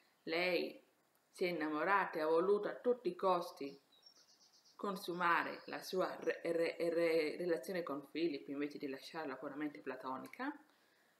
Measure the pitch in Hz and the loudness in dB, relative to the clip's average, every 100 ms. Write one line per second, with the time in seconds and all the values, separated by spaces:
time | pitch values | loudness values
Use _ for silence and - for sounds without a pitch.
0 | _ _ - 165 180 175 151 - - _ | _ _ -2 0 2 2 0 -6 -20 _
1 | _ _ _ - 180 175 156 151 170 202 | _ _ _ -2 0 0 0 2 4 4
2 | 180 165 156 165 185 208 202 - 247 240 | 2 0 4 6 6 4 2 0 0 2
3 | 180 175 190 175 170 - 139 139 _ _ | 0 2 4 4 0 -8 -10 -10 _ _
4 | - - - - - - - - 208 190 | -20 -20 -20 -20 -20 -20 -20 -6 -4 -4
5 | - 175 175 160 - - - 143 - 185 | -4 2 4 4 2 -6 -8 -8 -4 0
6 | 160 - - - 170 170 165 - 170 165 | 0 -2 -4 -2 0 2 0 0 0 4
7 | 170 165 151 - 175 160 - 185 165 143 | 4 4 2 0 0 0 0 -4 -2 -6
8 | 143 151 170 139 - 143 147 - 143 135 | -6 -2 0 0 -6 -4 -4 -4 -6 -8
9 | - 165 151 131 147 135 151 147 135 127 | -10 -8 -6 -6 -8 -4 -6 -6 -8 -6
10 | 131 131 131 - 269 302 - _ _ _ | -6 -6 -8 -6 -6 -6 -12 _ _ _
11 | _ _ | _ _